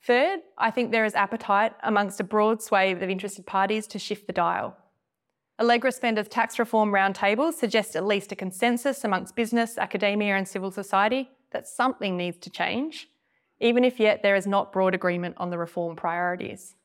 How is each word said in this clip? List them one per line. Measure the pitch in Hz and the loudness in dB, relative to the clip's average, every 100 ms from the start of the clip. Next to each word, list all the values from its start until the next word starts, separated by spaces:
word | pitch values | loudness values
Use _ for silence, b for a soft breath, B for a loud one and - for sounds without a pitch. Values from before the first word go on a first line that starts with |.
| - | 2
Third, | 240 302 381 - - | 2 4 0 -8 -2
I | 226 | -2
think | 220 240 | 0 0
there | 220 220 | 2 2
is | 214 | 0
appetite | 196 226 - 202 220 - | -2 -2 0 2 2 0
amongst | - 208 202 185 | 0 0 0 -2
a | 190 | -2
broad | 214 214 220 | 2 2 2
swathe | - 202 190 180 | 0 2 2 0
of | 185 | -4
interested | 190 202 - 180 | -4 -6 -12 -6
parties | 196 196 214 214 | -2 0 0 -4
to | 208 | -10
shift | - 208 - | -8 -8 -6
the | |
dial. | - 170 175 - - _ _ _ _ _ _ _ _ | -2 0 0 -6 -10 _ _ _ _ _ _ _ _
Allegra | 233 240 247 | 2 4 2
Spender's | 254 240 220 208 | 0 0 0 -2
tax | - 226 - | 0 -2 0
reform | 226 220 214 | 0 2 4
roundtables | 196 196 196 196 214 311 | 4 2 2 0 2 0
suggest | 330 233 220 208 - | 0 0 0 -2 -4
at | 196 | 0
least | 202 196 | 0 -2
a | - | -8
consensus | 190 185 233 240 285 254 226 | -8 -2 0 2 -2 -2 -2
amongst | 185 185 - | -2 -4 -4
business, | 226 233 233 - | 0 0 0 -2
academia | 196 208 202 208 208 196 | -4 0 0 0 0 0
and | 190 | -2
civil | 202 190 | -6 -6
society | 190 196 190 208 254 262 _ _ | -8 -2 2 2 2 -4 _ _
that | - - | -10 -10
something | - 254 262 202 180 | 0 0 0 -4 -2
needs | 175 170 | -4 -6
to | - | -14
change, | - 175 208 302 302 - _ _ _ _ _ | -4 -4 -2 -6 -8 -18 _ _ _ _ _
even | 233 240 247 | 2 4 4
if | 247 | 4
yet | 214 - | 2 4
there | 202 196 | 2 2
is | 190 | 2
not | 202 190 | 0 0
broad | 190 190 | 2 2
agreement | 185 185 175 175 - | 2 0 -2 -4 -6
on | 180 | -6
the | 175 | -4
reform | 170 - 170 165 | -6 -4 -6 -4
priorities. | 175 170 175 180 - - - _ | -4 -2 -2 -4 -8 -12 -18 _